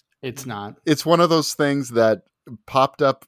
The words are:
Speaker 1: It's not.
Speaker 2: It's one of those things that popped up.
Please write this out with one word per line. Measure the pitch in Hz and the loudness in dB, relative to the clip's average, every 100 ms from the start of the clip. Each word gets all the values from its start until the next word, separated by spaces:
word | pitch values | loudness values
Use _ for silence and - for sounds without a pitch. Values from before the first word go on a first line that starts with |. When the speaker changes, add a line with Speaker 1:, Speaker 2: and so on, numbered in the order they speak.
| _ _ | _ _
Speaker 1:
It's | 131 113 | -12 -12
not. | 131 104 104 - | -12 -10 -12 -10
Speaker 2:
It's | - 151 160 | -2 -2 2
one | 170 | 2
of | 170 | 4
those | 165 147 | 2 0
things | - 147 143 123 | -2 -2 -2 -2
that | 117 113 104 _ _ - 117 - | 2 2 2 _ _ -20 -20 -4
popped | 135 135 - | 0 0 0
up. | 143 135 | -2 -2